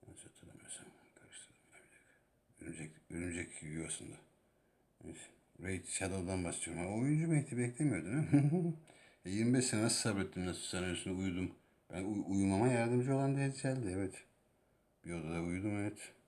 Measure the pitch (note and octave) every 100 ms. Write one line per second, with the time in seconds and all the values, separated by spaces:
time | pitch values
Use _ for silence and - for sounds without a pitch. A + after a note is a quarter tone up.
0 | - C6+ C6+ - - - - - - -
1 | - - - - - _ _ - - -
2 | _ _ _ _ _ _ D#2+ D#2+ D#2 -
3 | _ E2+ F2 E2+ D#2+ - D2+ D#2 D#2 -
4 | - - - _ _ _ _ _ _ _
5 | - D2+ - - _ - F2+ F#2+ - -
6 | F#2+ F#2+ F2+ F#2+ E2+ - E2 E2 F2+ G#2+
7 | C3+ D3+ E3 D3+ B2+ A#2 A#2+ B2 D3+ G2
8 | D#2+ B2+ D#3 D3 C#3+ E3+ F3 D#3+ - -
9 | - _ F2+ G2 A#2 B2 B2 G#2+ A2+ B2
10 | A#2+ G2+ F2+ - F2+ E2+ - F#2 F2+ F2
11 | - F#2 F#2+ F2+ F2+ - _ _ _ F2
12 | F#2+ G#2 F2+ G2 G2 F#2+ B2 A#2+ A#2 B2
13 | B2 C3+ C#3 C#3 C#3 C3+ C3+ C3 A2 F#2
14 | F#2+ - - _ _ _ _ _ _ _
15 | E2 E2+ D#2 E2+ E2+ F2+ G#2 G#2 G#2 G#2
16 | - -